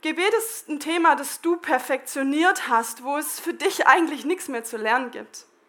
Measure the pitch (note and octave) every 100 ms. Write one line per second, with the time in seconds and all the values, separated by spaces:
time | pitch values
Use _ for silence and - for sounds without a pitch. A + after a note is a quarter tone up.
0 | D#4 D#4 F#4 A4 A4+ - - D4 D4 E4+
1 | E4 C#4+ C#4 - E4 E4+ - C4+ B3+ C4+
2 | C4 C#4+ C4+ D4 F4 G4 - A#3 A#3 -
3 | B3 C#4+ D4 - - E4+ F#4+ F#4+ - F4+
4 | E4 C#4+ A#3+ F4+ - B3 A3+ A3+ G#3+ A#3+
5 | B3+ A#3+ G#3+ - - _